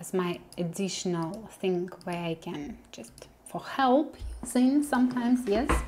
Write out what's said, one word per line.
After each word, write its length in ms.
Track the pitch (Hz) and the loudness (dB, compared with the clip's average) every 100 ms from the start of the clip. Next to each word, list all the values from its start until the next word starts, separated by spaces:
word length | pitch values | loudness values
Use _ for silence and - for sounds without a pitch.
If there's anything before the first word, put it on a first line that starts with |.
as 140 | - | -4
my 260 | 185 175 - - - | -2 -2 -4 -8 -6
additional 920 | 170 170 190 - 185 170 165 208 208 - | -6 -4 -4 -4 -2 -2 -2 -6 -12 -4
thing 300 | 190 180 185 - | -2 0 -2 -8
where 200 | - 175 | -8 -4
I 100 | 170 | -4
can 440 | 165 175 165 147 - - | -6 -8 -8 -10 -12 -16
just 360 | - - - - _ | -18 -18 -20 -20 _
for 180 | - 175 | -12 -10
help 540 | - - 262 269 302 - - - | -6 2 4 4 4 -4 -12 -10
using 400 | - 247 254 285 | -2 4 6 4
sometimes, 640 | 294 254 254 247 240 254 - | 4 4 4 2 2 2 2
yes. 240 | 208 285 - | 0 2 0